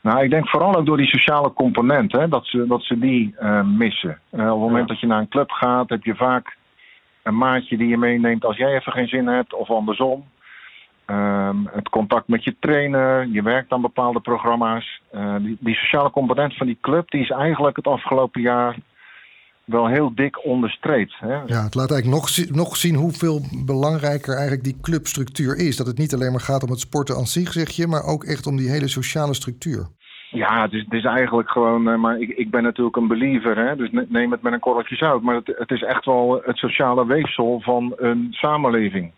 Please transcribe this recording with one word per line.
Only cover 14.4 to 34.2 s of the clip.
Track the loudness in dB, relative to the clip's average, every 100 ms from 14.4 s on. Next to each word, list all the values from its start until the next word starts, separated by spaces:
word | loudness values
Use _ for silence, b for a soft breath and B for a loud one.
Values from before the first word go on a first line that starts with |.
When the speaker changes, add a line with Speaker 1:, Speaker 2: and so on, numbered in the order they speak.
| 2 2 2 -2 -6 -16 _
Speaker 1:
Eh, | -6 -4 -2
die, | -4 -4
die | -2
sociale | -2 0 2 2
component | 2 0 2 0 -2
van | -4
die | -2
club, | 0 0 0
die | -2
is | -2
eigenlijk | 0 0 2 0 0
het | -2
afgelopen | -2 0 0 0 0
jaar | 0 2 0 -4 -16 B B B B B B B
wel | -2 0 2
heel | 2 0
dik | 0 -2 -2
onderstreept, | -2 0 0 -4 -2 0 0 -6
hè. | -6
Speaker 2:
Ja, | -6 -4 -2
het | -2
laat | -2 0
eigenlijk | 0 2 0
nog | 0
zi-, | -2 -2
nog | 0 -2 -2
zien | 0
hoeveel | 2 0 0 0 0 -4 -6
belangrijker | -2 0 2 0 0 -2 -4
eigenlijk | -4 -2 -2
die | -4 -6
clubstructuur | -2 -4 -4 -6 -6 -2 -2 0
is. | 0 0
Dat | -4
het | -2
niet | -2
alleen | 0 0
maar | -2
gaat | 0 -2
om | 0
het | -6
sporten | -4 -2 -2 -2
aan | -2
zich, | -2 -2
zeg | -2 -4
je, | -2 0
maar | 0
ook | 0 -4
echt | -2 -6 -2
om | -2
die | 0
hele | 0 -2
sociale | -2 -4 -2 -2
structuur. | -2 -6 -8 -6 -6 -8 -14 B B B
Speaker 1:
Ja, | -4 0 2
het | 0
is, | -2
het | -4
is | -2
eigenlijk | 0 0 2 0 0
gewoon, | 2 2 4 2
eh, | 2
maar | 2 0
ik, | -4
ik | -4 -2
ben | 0
natuurlijk | 0 0 -2 2
een | 0
believer, | 2 2 2 0 0
hè, | 0 -2
dus | -2
ne-, | -2 -2
neem | 0